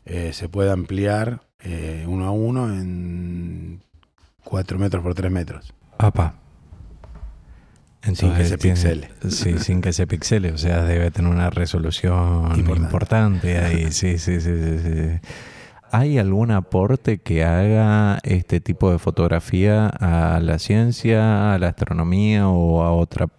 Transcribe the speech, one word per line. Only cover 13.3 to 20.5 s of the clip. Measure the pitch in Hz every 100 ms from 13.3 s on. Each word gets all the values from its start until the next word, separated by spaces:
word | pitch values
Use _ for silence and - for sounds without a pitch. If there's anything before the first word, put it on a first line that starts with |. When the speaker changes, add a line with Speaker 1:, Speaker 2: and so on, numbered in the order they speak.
| 92 87 87
Speaker 2:
ahí. | 87 82 80
Speaker 1:
<laughs> |
Speaker 2:
Sí, | 73 92 85
sí, | 87 87
sí, | 82 85
sí, | 80 80
sí. | 82 80 80 82 - - - - - - -
¿Hay | 110 147 139
algún | 95 98 117
aporte | 101 87 92 104 135 - 104
que | - 80
haga | 82 85 104 110 107 107 104 101
este | - 90 - 85
tipo | - 85 95
de | 85
fotografía | 82 - 85 87 - 87 104 107 107
a | - 90 82 82 82
la | 82